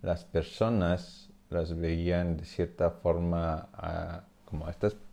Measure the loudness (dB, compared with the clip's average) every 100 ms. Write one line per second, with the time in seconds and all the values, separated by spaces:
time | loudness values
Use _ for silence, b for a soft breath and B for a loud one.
0 | -2 -2 0 -2 -2 0 2 4 4 2
1 | -2 -16 -20 -20 _ -2 -2 0 0 2
2 | 2 2 2 -2 -4 -4 -4 2 0 2
3 | 0 2 2 2 0 -2 -6 -10 -6 -6
4 | -6 -10 -14 _ -10 -8 -6 0 -2 -2
5 | -16